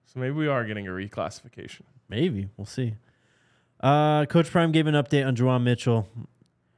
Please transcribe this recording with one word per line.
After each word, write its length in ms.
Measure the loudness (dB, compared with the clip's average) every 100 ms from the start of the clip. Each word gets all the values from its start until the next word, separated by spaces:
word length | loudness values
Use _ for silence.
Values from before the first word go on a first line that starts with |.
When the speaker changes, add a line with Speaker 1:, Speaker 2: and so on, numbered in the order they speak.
| _
Speaker 1:
So 140 | -8
maybe 120 | -6
we 140 | -2 0
are 160 | 0 -2
getting 200 | -6 -8
a 40 |
reclassification. 920 | -8 -8 -6 -8 -8 -20 -18 -18 -18 -20 _ -10
Speaker 2:
Maybe. 400 | -4 -2 -4 -8 -10
We'll 100 | -12
see. 300 | -6 -6 -6 _ _ _ _ _ _ _ _
Uh, 460 | 2 4 4 2 2
Coach 240 | 2 2
Prime 220 | 2 2
gave 140 | 2 2
an 60 |
update 320 | 2 2 0 2
on 80 | 2
Juwan 260 | 2 2
Mitchell. 460 | 2 0 2 0 0 -10 -18 _ _ _ _